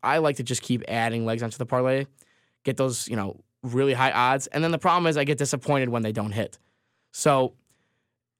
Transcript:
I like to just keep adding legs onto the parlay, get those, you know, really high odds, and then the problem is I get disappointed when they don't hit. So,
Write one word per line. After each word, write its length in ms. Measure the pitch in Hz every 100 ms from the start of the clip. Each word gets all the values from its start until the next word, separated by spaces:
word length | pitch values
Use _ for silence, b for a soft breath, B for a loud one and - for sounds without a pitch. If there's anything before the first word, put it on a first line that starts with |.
I 180 | 120 156
like 180 | 156 143
to 80 |
just 180 | 120 127
keep 220 | - 123 -
adding 400 | 117 117 117 113
legs 160 | 113
onto 160 | 117 -
the 80 | 117
parlay, 400 | 127 127 135 139 b b b b b
get 140 | - 127
those, 320 | 131 120 -
you 80 | 110
know, 240 | 98 - _ _
really 300 | 127 120 139
high 180 | 123 131
odds, 340 | - 123 135 -
and 160 | 147
then 80 | 165
the 80 | 165
problem 300 | 180 175 170
is 80 | 151
I 80 |
get 140 | 143 143
disappointed 500 | 143 135 135 143 127
when 140 | 120
they 100 | 110
don't 200 | 110 104
hit. 260 | 104 104 - _ _ _ _ _
So, 420 | - 156 139 131 - _ _ _ _ _ _ _ _